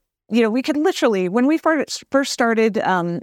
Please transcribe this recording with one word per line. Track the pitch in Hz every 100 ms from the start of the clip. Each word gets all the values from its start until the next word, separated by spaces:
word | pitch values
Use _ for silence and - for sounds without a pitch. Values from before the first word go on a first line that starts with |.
| _ _ -
You | 220
know, | 226
we | 240
could | 269 294
literally, | 330 359 277 196 180
when | 214 254
we | 311
first, | 320 311 - - -
first | 269 277
started, | - 233 226 220 208
um, | - 185 175 170